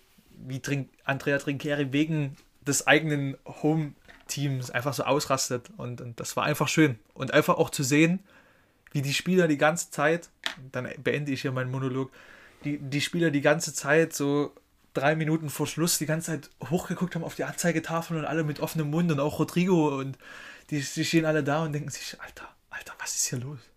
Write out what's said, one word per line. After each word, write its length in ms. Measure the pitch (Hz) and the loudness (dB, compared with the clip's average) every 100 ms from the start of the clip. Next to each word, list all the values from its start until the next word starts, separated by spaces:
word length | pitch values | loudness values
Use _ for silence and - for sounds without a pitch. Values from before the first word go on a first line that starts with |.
| _ _ _ | _ _ _
wie 300 | - 127 135 | -18 -12 -8
Trin-, 300 | - 143 131 _ | -4 -4 -4 _
Andrea 340 | - 135 147 139 | -4 -2 0 0
Trinchieri 540 | 147 135 151 143 139 | -2 -4 -2 -2 0
wegen 440 | 143 160 156 139 - _ _ | 2 2 0 -2 -8 _ _
des 260 | 143 135 - | -2 0 6
eigenen 520 | 151 160 147 139 135 - | 4 4 0 -2 -6 -12
Home-Teams 1200 | - 151 160 147 - - - - 143 143 131 123 | 0 2 2 0 -8 -20 -20 -8 -4 -2 -2 -4
einfach 220 | 123 135 | -4 -2
so 120 | 120 | -2
ausrastet 680 | - 143 - 135 - 123 - - | 0 0 2 0 0 -4 -6 -12
und, 240 | 123 123 | -10 -10
und 180 | 123 117 | -12 -10
das 160 | 131 - | -6 -2
war 80 | |
einfach 240 | 107 147 147 | 0 2 2
schön. 300 | - 151 120 _ | 4 4 2 _
Und 180 | - 131 | -8 2
einfach 240 | 143 180 170 | 4 4 2
auch 140 | - | 2
zu 120 | - | 0
sehen, 360 | 127 147 165 185 - - _ _ _ _ - | 2 6 6 4 -4 -20 _ _ _ _ -6
wie 100 | 147 | -4
die 120 | 139 | -2
Spieler 340 | 135 175 185 170 | -2 2 4 4
die 100 | 143 | 4
ganze 320 | 151 170 - | 4 2 -4
Zeit, 400 | - 147 170 - _ - - 131 | 0 0 0 -4 _ -10 -10 -10
dann 160 | 127 127 - | -8 -8 -4
beende 300 | 127 131 143 | -2 -2 -2
ich 100 | 131 | -2
hier 100 | 139 | -2
meinen 180 | 127 127 | -4 -4
Monolog, 400 | 131 131 131 131 - - - - _ | -4 -2 -2 -6 -10 -20 -20 -20 _
die, 140 | 147 147 | -6 -6
die 240 | 139 143 | -4 -2
Spieler 280 | - 175 165 | 0 2 2
die 120 | 143 | 4
ganze 320 | 147 156 156 | 4 4 0
Zeit 400 | - 139 156 160 | -4 2 4 4
so 400 | - 143 147 143 - _ _ _ | 0 2 2 0 -6 _ _ _
drei 200 | - 139 | 0 2
Minuten 360 | 160 156 160 151 | 2 2 0 -2
vor 160 | - 147 | -4 -4
Schluss 320 | - 170 - | 0 0 0
die 80 | 151 | 0
ganze 260 | 160 165 | -2 -4
Zeit 180 | 156 - _ - | -8 -8 _ -2
hochgeguckt 440 | 175 - 170 175 | -2 -2 -4 -2
haben 100 | 165 | -4
auf 100 | 160 | -6
die 100 | - | -6
Anzeigetafeln 760 | 139 - 175 160 165 165 165 160 | -6 -2 0 0 -2 -4 -4 -4
und 40 | |
alle 200 | 147 160 | -2 -2
mit 160 | 151 147 | -2 -2
offenem 280 | 160 160 147 | -4 -2 0
Mund 240 | 160 175 | 2 2
und 80 | 139 | 2
auch 180 | 147 - | 0 0
Rodrigo 600 | 151 175 180 175 151 139 | 0 2 4 4 4 0
und 180 | 135 135 - - - - - | -6 -10 -16 -18 -18 -20 -6
die, 100 | 151 | -4
die 240 | 131 160 | -4 -4
stehen 220 | 151 165 156 | 2 4 4
alle 180 | 156 | 2
da 200 | 139 151 | 2 0
und 80 | 160 | 0
denken 180 | 147 139 | -4 -6
sich, 280 | - - - | -10 -12 -14
„Alter, 300 | - - - - _ | -16 -16 -18 -20 _
Alter, 240 | - - - | -16 -14 -12
was 160 | - | -6
ist 120 | - - | -4 -2
hier 120 | 127 | -4
los? 180 | 131 139 - | -8 -12 -18